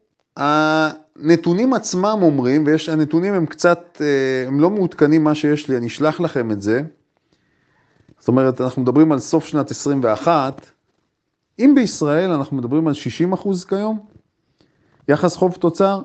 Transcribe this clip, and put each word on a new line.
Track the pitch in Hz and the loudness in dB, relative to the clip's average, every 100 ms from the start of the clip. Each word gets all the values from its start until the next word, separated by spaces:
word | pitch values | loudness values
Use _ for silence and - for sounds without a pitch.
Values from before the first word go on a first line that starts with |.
| _ _ _ - | _ _ _ -4
הנתונים | 143 151 156 156 156 151 _ - 147 165 170 180 254 | 0 2 2 0 -2 -4 _ -6 2 2 2 0 0
עצמם | 240 - 180 202 214 | -2 -4 -2 -2 2
אומרים, | 170 139 123 147 151 | 2 2 2 2 2
ויש, | 156 165 | 0 0
הנתונים | 156 147 160 190 | -2 0 0 0
הם | 196 156 | -2 -4
קצת, | - 175 170 - - | 0 0 0 -4 -6
אה, | 147 139 131 131 127 | 0 0 0 -2 -2
הם | 143 | 2
לא | 170 | 2
מעודכנים | 208 175 - 147 160 | 2 -2 2 4 4
מה | 151 151 | 2 0
שיש | 147 147 143 | 0 -2 -2
לי, | 127 | -4
אני | 117 | -4
אשלח | - 151 156 | -2 -2 0
לכם | 170 139 117 | -4 -2 -4
את | 104 | -4
זה. | 101 120 156 _ _ _ _ _ _ _ _ _ _ _ _ _ | -2 -2 -2 _ _ _ _ _ _ _ _ _ _ _ _ _
זאת | - | 0
אומרת, | 127 131 123 | 2 2 0
אנחנו | 127 135 | -4 -2
מדברים | 127 135 156 | 0 4 4
על | 139 | 2
סוף | - 160 - | -2 -4 -2
שנת | 151 135 | -4 -4
עשרים | - 143 139 | -6 -4 0
ואחת, | 117 104 170 160 135 139 _ _ _ _ _ _ _ _ _ - | 0 0 0 0 -2 -8 _ _ _ _ _ _ _ _ _ 2
אם | 262 277 | 4 4
בישראל | 214 - 151 151 185 | 2 -2 0 0 0
אנחנו | 156 135 135 | -2 -2 -6
מדברים | 120 147 160 | -2 0 0
על | |
שישים | 139 123 113 175 | -2 -6 -2 -2
אחוז | 190 202 185 - | -2 -2 -4 -4
כיום, | 196 214 214 - _ _ _ _ _ _ _ _ _ - | -4 -4 -6 -10 _ _ _ _ _ _ _ _ _ -2
יחס | 147 180 - | 0 0 0
חוב | 185 | -2
תוצר, | 180 170 165 196 196 | 0 -2 0 0 -2